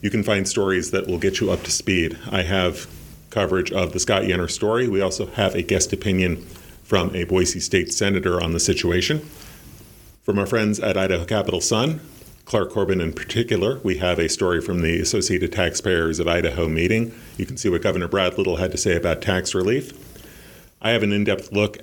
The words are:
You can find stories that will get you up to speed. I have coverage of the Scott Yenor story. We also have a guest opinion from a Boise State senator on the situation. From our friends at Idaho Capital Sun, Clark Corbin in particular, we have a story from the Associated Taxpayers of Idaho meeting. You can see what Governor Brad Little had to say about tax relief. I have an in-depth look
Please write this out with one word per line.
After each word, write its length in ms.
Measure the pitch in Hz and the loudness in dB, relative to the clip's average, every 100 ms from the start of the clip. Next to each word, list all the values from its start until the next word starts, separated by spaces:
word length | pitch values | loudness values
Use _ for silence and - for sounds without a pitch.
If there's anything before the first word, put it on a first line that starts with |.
You 100 | 101 | -2
can 120 | 113 | 0
find 260 | 101 101 95 | 2 2 0
stories 440 | - 98 92 - | 0 2 2 0
that 140 | 95 92 | -2 -2
will 120 | 87 | 0
get 200 | 95 - | 0 2
you 120 | 98 | 0
up 120 | 90 | 0
to 60 | - | -2
speed. 480 | - - 92 82 - - | -2 0 2 2 -2 -4
I 120 | 113 | -2
have 440 | 87 98 90 92 - - - - - | 0 2 0 -2 -8 -16 -18 -20 -6
coverage 400 | 107 95 92 87 | -2 2 2 0
of 220 | 95 87 | 0 0
the 80 | 90 | 0
Scott 220 | - 98 | 0 2
Yenor 280 | 98 90 87 | 2 0 0
story. 380 | - 107 117 123 | -2 0 2 2
We 140 | 98 | 2
also 240 | 95 - 98 | 0 0 -4
have 280 | - 95 | 0 0
a 80 | 87 | 0
guest 300 | 85 98 - | 0 0 0
opinion 440 | - 104 92 92 85 - - - - | -2 0 2 2 0 -8 -18 -20 -20
from 300 | - 98 85 | -2 0 0
a 100 | 92 | -2
Boise 360 | 85 92 87 90 | 0 2 2 -2
State 320 | - 95 85 | 0 0 0
senator 480 | - 101 95 - 87 | 0 0 2 0 0
on 120 | 82 | 0
the 80 | 85 | 0
situation. 680 | - - 87 90 - 156 - - - - - - - - - - | 0 0 2 0 0 -2 -4 -16 -20 -20 -20 -20 -20 -20 -20 -8
From 160 | - 101 | -2 0
our 80 | 98 | 2
friends 340 | 113 107 104 | 2 2 2
at 160 | 104 95 | 0 0
Idaho 300 | 95 87 90 | 2 0 0
Capital 340 | 110 - 90 | -2 0 0
Sun, 400 | - 110 139 156 - - - - - | 0 2 2 -2 -8 -20 -20 -20 -2
Clark 260 | 110 92 | 0 0
Corbin 300 | 107 95 92 | 0 2 2
in 100 | 82 | 0
particular, 680 | 78 - 117 117 101 101 131 | -4 -4 -2 0 2 0 0
we 140 | 98 90 | -2 0
have 200 | 90 87 | 2 2
a 120 | 82 | 0
story 320 | - 92 85 | 0 2 2
from 180 | 90 90 | 0 0
the 180 | 80 85 | 2 2
Associated 540 | 85 107 - 90 90 | 0 0 0 0 0
Taxpayers 680 | - 85 - - 87 82 80 | 0 0 0 0 2 2 0
of 80 | 82 | 2
Idaho 400 | 87 85 87 82 | 2 2 0 0
meeting. 480 | 80 87 110 113 - - - | 2 2 2 0 -6 -14 -8
You 80 | |
can 140 | 95 - | -8 -4
see 100 | 101 | 0
what 140 | 85 | 0
Governor 260 | 101 87 85 | 0 0 0
Brad 300 | 98 90 - | 2 2 2
Little 180 | 92 80 | 0 0
had 160 | 90 | 0
to 60 | - | 0
say 180 | 104 85 | 0 2
about 240 | 85 80 | 2 0
tax 340 | - 92 - | 0 0 0
relief. 380 | 95 92 131 139 - - - - - - - - - | 0 0 0 -2 -12 -20 -20 -20 -20 -20 -20 -20 -6
I 100 | 110 | 0
have 120 | 117 | 2
an 100 | 104 | 2
in-depth 380 | 101 104 95 - | 2 2 0 -2
look 260 | 101 104 - | 0 0 -2